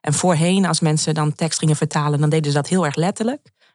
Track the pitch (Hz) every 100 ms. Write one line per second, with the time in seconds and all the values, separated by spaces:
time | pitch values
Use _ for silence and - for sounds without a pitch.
0 | - 147 180 160 170 190 185 160 160 151
1 | - 156 151 143 165 - 160 151 151 156
2 | 147 147 151 156 147 147 143 185 156 139
3 | 165 208 220 294 _ _ _